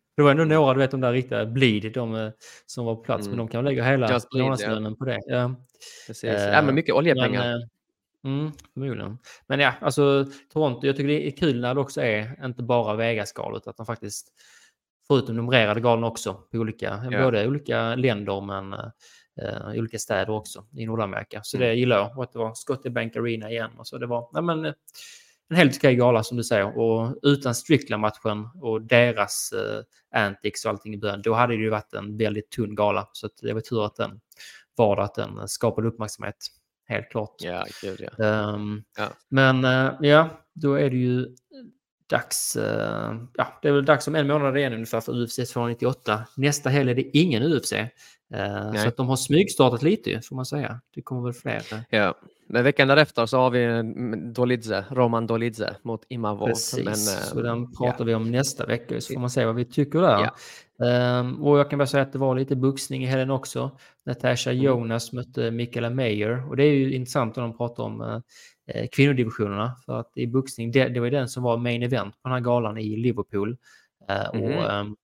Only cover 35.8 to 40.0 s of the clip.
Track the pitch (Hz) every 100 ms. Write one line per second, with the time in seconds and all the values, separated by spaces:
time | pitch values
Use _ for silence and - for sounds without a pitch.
35.8 | 113 110 107 - 104 - - _ _ _
36.8 | - 110 113 117 107 - 85 87 - -
37.8 | 98 98 - - 107 107 104 104 104 104
38.8 | - - 104 - - 135 131 131 131 127
39.8 | 131 -